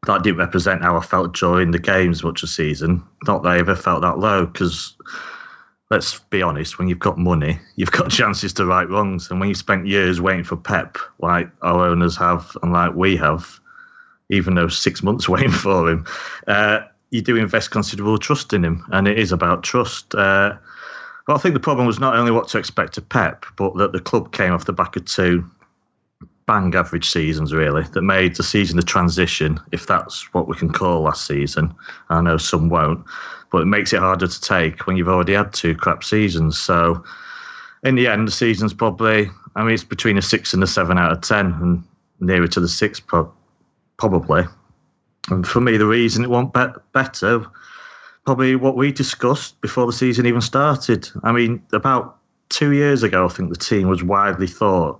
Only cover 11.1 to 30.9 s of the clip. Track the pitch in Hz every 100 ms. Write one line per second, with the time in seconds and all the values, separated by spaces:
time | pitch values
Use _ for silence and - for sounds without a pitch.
11.1 | _ 85 87 85 _ 87 87 87 87 87
12.1 | 85 87 87 - - 87 87 87 82 95
13.1 | 92 76 80 85 - _ - - - -
14.1 | _ _ 101 90 90 85 - - 82 98
15.1 | 90 - 90 135 85 98 92 82 82 80
16.1 | - - - - 104 104 107 - _ _
17.1 | 117 104 117 107 95 - 110 101 98 104
18.1 | 107 - 151 - 104 85 82 - 95 98
19.1 | 107 101 87 87 90 - 123 117 - -
20.1 | 104 98 98 101 - - - - - -
21.1 | - - 147 185 143 - 131 123 98 135
22.1 | 117 120 113 - 110 - - 85 - -
23.1 | 127 87 - - - 98 87 98 87 -
24.1 | 117 85 - 92 87 - 87 90 - 87
25.1 | - 90 87 87 _ _ _ _ _ _
26.1 | _ - _ - 107 92 92 87 87 -
27.1 | 85 80 78 76 78 76 73 80 - 92
28.1 | 95 92 - - 104 92 82 87 - 87
29.1 | 82 87 - 78 78 - - - 90 -
30.1 | - - 90 85 80 85 - 92